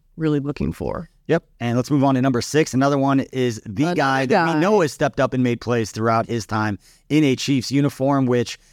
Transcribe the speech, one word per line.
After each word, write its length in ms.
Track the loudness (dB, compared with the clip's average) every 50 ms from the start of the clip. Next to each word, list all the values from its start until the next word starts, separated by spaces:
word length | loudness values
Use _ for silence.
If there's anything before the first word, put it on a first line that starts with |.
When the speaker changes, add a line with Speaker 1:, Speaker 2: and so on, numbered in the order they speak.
| _ _ _
Speaker 1:
really 240 | -4 -2 0 0 0
looking 320 | -2 -4 -6 -4 -4 -4
for. 380 | -4 -4 -6 -6 -6 -8 -10 -14 _ _ _ -2
Speaker 2:
Yep. 160 | -2 -2 -2 _ _ _
And 180 | -4 -2 0
let's 140 | -2 0 0
move 140 | 0 2 2
on 100 | 2 2
to 80 | 2
number 180 | 2 0 0 -2
six. 320 | -2 0 0 0 0 2
Another 240 | 0 0 2 2 2 0
one 220 | 0 2 0 0 -2 -2
is 280 | -4 -2 -2 -2 -2 -6 -10
the 160 | -8 -4 -2
Speaker 1:
Another 140 | -2 0 0
Speaker 2:
guy 300 | 0 0 0 0 0 0
that 200 | 2 2 2 2
we 60 | 2
Speaker 1:
guy. 80 | 2 2
Speaker 2:
know 200 | 2 4 4 2
has 100 | 2 0
stepped 260 | 0 -2 -2 -2 0 0
up 160 | -2 0 0
and 80 | 0
made 180 | 0 0 0 -2
plays 300 | -2 -2 -2 -2 -2 -4
throughout 360 | -4 -2 0 0 2 0 0
his 200 | -2 -4 -6 -4
time 320 | -4 -4 -2 -2 -2 -4 -6 -10 -18 _ _ _ 0
in 160 | 2 4 4
a 100 | 4 2
Chiefs 380 | 0 0 0 -2 -2 -2 0
uniform, 540 | 0 0 0 0 -2 -2 0 0 2 2 2
which 320 | 2 2 0 0 -2 -6 -12 _ _